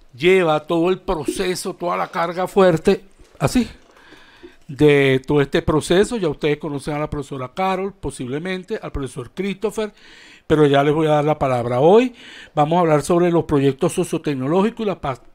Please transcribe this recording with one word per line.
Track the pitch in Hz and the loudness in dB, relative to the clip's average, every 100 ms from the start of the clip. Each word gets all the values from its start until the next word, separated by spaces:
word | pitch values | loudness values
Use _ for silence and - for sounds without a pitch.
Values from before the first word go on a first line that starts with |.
| - 117 | -20 -2
lleva | 160 190 170 151 - | 4 4 4 0 0
todo | 170 170 | 0 0
el | 185 | -2
proceso, | - 175 135 - 185 180 196 | -4 -4 -4 -4 -4 -4 -8
toda | - 175 185 | -8 -4 -4
la | 175 | -4
carga | 185 170 175 185 | -4 -4 -4 -2
fuerte, | - 185 160 - 190 - _ - _ | 4 4 4 2 0 -4 _ -20 _
así, | 139 254 220 - _ _ - - - - - - - | -2 0 -2 -8 _ _ -20 -20 -20 -20 -20 -20 -20
de | 131 147 143 139 131 - | 2 4 6 4 0 0
todo | 147 | 0
este | 139 170 | 2 0
proceso. | 165 156 - 180 208 240 | 0 0 2 2 2 -2
Ya | 170 | -4
ustedes | 139 156 147 | -2 -4 -4
conocen | 165 143 151 | -6 -10 -8
a | 147 | -6
la | 151 | -6
profesora | 147 135 139 127 | -6 -8 -10 -12
Carol, | - 190 185 196 | -4 -4 -2 -6
posiblemente, | - 151 - 127 139 180 185 180 214 | -8 -12 -10 -8 -8 -6 -8 -8 -10
al | 165 | -8
profesor | 147 131 - 120 | -10 -10 -10 -14
Christopher, | - 196 190 214 208 214 - - - - - _ | -8 -8 -4 -6 -6 -8 -10 -20 -20 -20 -20 _
pero | 151 151 | 2 4
ya | 139 | 4
les | 147 | 2
voy | 151 156 | 2 2
a | |
dar | 151 | 2
la | 147 151 | 0 0
palabra. | 143 123 120 123 | 0 -2 -2 2
Hoy | 156 214 254 - - - - | 6 6 4 -4 -20 -20 -10
vamos | - 147 170 | -2 0 2
a | |
hablar | 170 151 | 2 2
sobre | - 175 175 | 2 2 2
los | 170 | 2
proyectos | 160 147 139 135 170 | 0 2 2 0 -2
sociotecnológicos | 175 175 165 156 139 127 175 208 233 | -2 -4 -4 -4 -4 -2 0 0 -2
y | 214 | -6
las | 175 | -6
pa-, | 147 127 - | -6 -8 -12